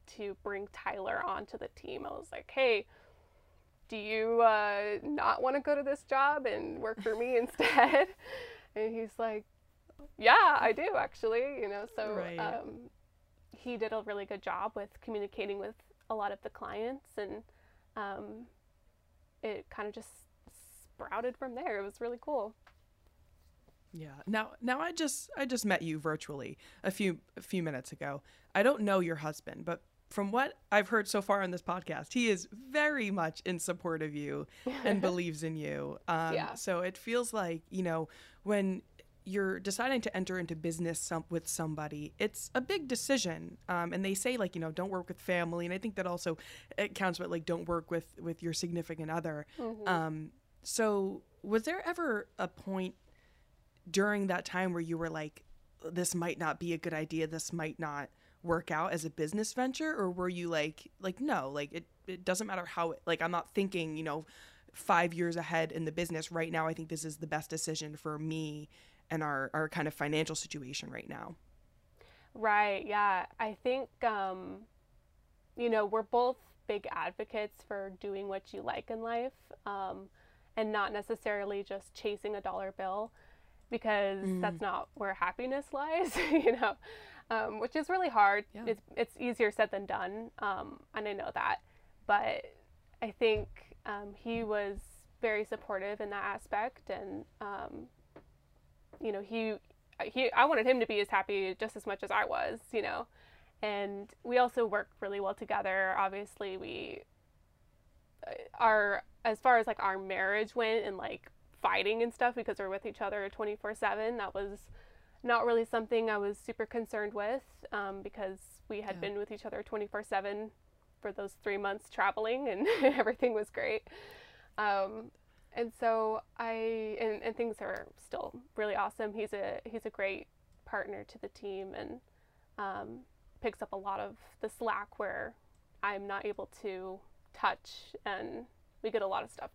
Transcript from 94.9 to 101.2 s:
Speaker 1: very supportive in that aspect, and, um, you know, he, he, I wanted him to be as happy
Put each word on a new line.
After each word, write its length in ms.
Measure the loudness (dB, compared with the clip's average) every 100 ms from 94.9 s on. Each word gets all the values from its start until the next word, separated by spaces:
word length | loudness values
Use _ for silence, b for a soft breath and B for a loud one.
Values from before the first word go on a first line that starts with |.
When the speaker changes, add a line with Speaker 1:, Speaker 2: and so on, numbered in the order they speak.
| -20 -20 -2
Speaker 1:
very 220 | 0 0
supportive 560 | -2 -6 -4 -4 -4 -6
in 100 | -6
that 140 | -4
aspect, 680 | -4 -6 -4 -2 -2 -6 -8
and, 340 | -6 -6 -8 -10 -10
um, 460 | -8 -8 -8 -12 -14 _ _ -20 -20 _ _ _ _ _ -20 -8
you 100 | -4
know, 80 | -4
he, 340 | -4 -4 -2 -4 -10 _ _ -8
he, 260 | -4 0 4
I 120 | 6
wanted 220 | 6 6 6
him 140 | 6
to 60 | 4
be 140 | 0
as 80 | 2
happy 460 | 2